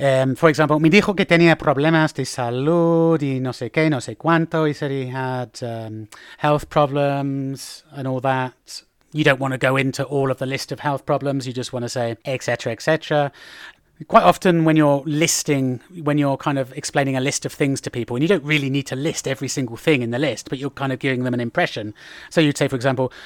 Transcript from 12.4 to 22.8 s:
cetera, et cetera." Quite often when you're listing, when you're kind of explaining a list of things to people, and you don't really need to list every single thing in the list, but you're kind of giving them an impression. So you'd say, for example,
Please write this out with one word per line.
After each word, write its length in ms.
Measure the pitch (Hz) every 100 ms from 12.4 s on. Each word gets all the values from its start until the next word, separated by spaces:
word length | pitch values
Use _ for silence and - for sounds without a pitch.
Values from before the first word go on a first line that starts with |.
cetera, 300 | - 120 123
et 100 | 113
cetera." 480 | - 156 - 151 143 - - - - - _ - 156
Quite 160 | 220
often 400 | 175 170 185 170
when 120 | 160 156
you're 260 | 147 139 151
listing, 760 | 151 160 - - 139 131 123 - 180
when 160 | 147 147
you're 180 | 143 135
kind 220 | 156 139
of 140 | 127
explaining 440 | 147 - 147 135 131
a 40 |
list 260 | 135 - 139
of 60 |
things 280 | - 143 135
to 80 | -
people, 260 | 123 113 123
and 60 |
you 60 | 165
don't 160 | 185
really 240 | 143 151 139
need 180 | 139 -
to 80 | 135
list 320 | 156 - 139
every 180 | 135 135
single 280 | 147 123 113
thing 260 | 165 139
in 80 | 117
the 80 | 120
list, 300 | 147 110 -
but 100 | 131
you're 120 | 139
kind 220 | - 139
of 60 | 131
giving 240 | 139 127
them 100 | 127
an 80 | 123
impression. 540 | 120 - 175 - 107 - - - -
So 120 | 170
you'd 180 | 147 -
say, 80 | 139
for 80 |
example, 380 | 135